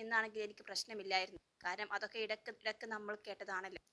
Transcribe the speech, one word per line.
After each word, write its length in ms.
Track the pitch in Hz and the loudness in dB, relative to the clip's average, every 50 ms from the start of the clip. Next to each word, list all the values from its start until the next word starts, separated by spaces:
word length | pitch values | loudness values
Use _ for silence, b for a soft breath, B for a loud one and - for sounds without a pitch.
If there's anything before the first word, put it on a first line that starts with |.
നിന്നാണെങ്കിൽ 420 | 226 226 233 220 220 220 214 220 214 | 0 4 4 4 4 4 2 -2 -2
എനിക്ക് 180 | 208 208 - - - | -2 -4 -8 -8 -2
പ്രശ്നമില്ലായിരുന്നു, 720 | 196 180 - - 220 208 190 190 190 185 185 185 196 165 - _ _ - - | -2 -2 -2 0 -2 -4 2 4 6 6 4 2 -2 -10 -16 _ _ -4 -2
കാരണം 260 | 180 185 202 208 202 208 | -2 0 0 0 0 0
അതൊക്കെ 240 | 202 214 202 - 226 220 | 0 -2 -2 -2 0 0
ഇടക്ക് 280 | 208 214 214 - 247 214 - | 0 0 -2 -4 -8 -8 -4
ഇടക്ക് 260 | - 220 214 - - 226 220 | -2 -2 -2 -2 -4 -4 -4
നമ്മൾ 200 | 214 208 208 214 208 - | -2 -2 -4 -4 -4 -6
കേട്ടതാണല്ലോ. 540 | 214 196 - 202 190 190 185 190 190 180 165 - - | -8 -8 -6 -4 -4 -2 -2 -2 -4 -8 -10 -12 -16